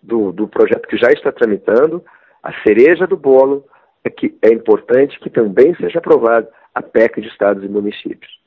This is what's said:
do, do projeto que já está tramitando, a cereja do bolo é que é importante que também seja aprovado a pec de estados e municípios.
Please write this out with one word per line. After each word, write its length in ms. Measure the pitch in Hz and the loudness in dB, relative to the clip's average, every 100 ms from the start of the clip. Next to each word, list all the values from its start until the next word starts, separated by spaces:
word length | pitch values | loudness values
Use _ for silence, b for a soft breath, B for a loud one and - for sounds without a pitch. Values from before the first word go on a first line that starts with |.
do, 300 | - 117 98 | -4 -4 -4
do 140 | 87 104 | -4 -8
projeto 400 | - 110 117 - | 0 0 0 -6
que 100 | 104 | -2
já 140 | 117 | 0
está 220 | 147 147 | 0 -2
tramitando, 720 | - 117 98 - 107 156 170 b b b b | -4 -4 -2 0 0 0 -4 b b b b
a 100 | - - | -16 -4
cereja 440 | - 107 139 170 180 | 0 4 4 4 -2
do 100 | 185 | -2
bolo 480 | 143 131 135 139 _ b b _ | 2 4 4 0 _ b b _
é 60 | - | -12
que 280 | - - - | -6 -8 0
é 120 | 110 | 0
importante 640 | 113 110 104 - 123 139 - | 0 0 -2 2 0 0 -4
que 100 | - | -8
também 460 | - 107 95 139 175 | -4 -2 2 2 2
seja 220 | - 170 | -6 -6
aprovado 480 | 165 151 117 117 110 b b | 0 0 2 0 -2 b b
a 60 | - | -14
pec 400 | - 117 113 - | -4 0 0 -2
de 80 | 107 | -14
estados 360 | - 101 101 | -4 -2 -2
e 40 | 98 | -4
municípios. 640 | 104 101 - - - - _ | -6 -6 -10 -14 -14 -18 _